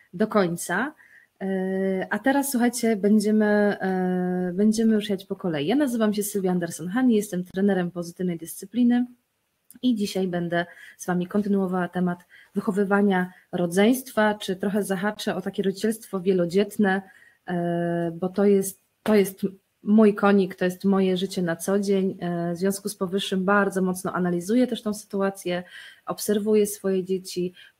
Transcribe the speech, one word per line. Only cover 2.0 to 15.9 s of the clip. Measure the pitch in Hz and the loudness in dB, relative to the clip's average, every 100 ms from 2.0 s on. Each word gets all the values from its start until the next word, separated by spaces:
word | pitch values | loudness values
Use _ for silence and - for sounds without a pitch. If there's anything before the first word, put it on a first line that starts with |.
| 185 | -4
a | 208 | -2
teraz, | 269 277 277 | 0 0 0
słuchajcie, | 240 240 240 226 214 | 0 0 0 0 2
będziemy, | 202 214 202 214 214 | 4 4 4 2 4
e, | 208 208 - 190 185 185 180 180 180 180 180 | 4 2 0 -2 -2 0 -2 -2 -2 -2 0
będziemy | 214 220 226 214 | 2 2 2 2
już | 208 | 0
jechać | 190 - | -6 -6
po | 190 | -6
kolei. | 185 156 147 | -4 -2 0
Ja | 269 | 0
nazywam | 294 240 214 | 0 0 0
się | 208 | 0
Sylwia | 202 202 185 | -4 -2 0
Anderson-Hani, | 180 170 - 180 220 262 214 | 0 -2 -6 -6 0 2 2
jestem | 208 180 | 0 -6
trenerem | 180 190 202 185 175 | -6 0 2 2 0
pozytywnej | 175 170 - 180 165 | -6 -10 -4 -4 -4
dyscypliny | 170 - 196 233 240 240 247 - _ _ _ _ _ - | -10 -14 -6 2 4 4 0 -8 _ _ _ _ _ -4
i | 254 220 | -2 0
dzisiaj | 202 190 190 | -2 -2 -2
będę | 175 170 170 170 - - - | -2 -2 -2 -2 -10 -20 -10
z | - | -4
wami | 175 180 | -2 0
kontynuowała | 208 202 196 190 185 175 | -2 0 0 0 -2 -4
temat | 180 180 175 _ - _ 202 | -2 -2 -2 _ -20 _ -4
wychowywania | 226 196 196 202 202 185 180 - _ | -2 -2 2 4 4 2 -2 -8 _
rodzeństwa, | 180 175 175 208 254 - - 214 | -4 0 4 4 2 -2 0 0
czy | 208 - 185 | 0 -6 -4
trochę | 202 208 | -2 -2
zahaczę | 185 190 202 208 - 175 | -2 -2 -4 -4 -6 -4
o | |
takie | 196 190 | -4 -4
rodzicielstwo | 190 190 214 | -4 -2 -2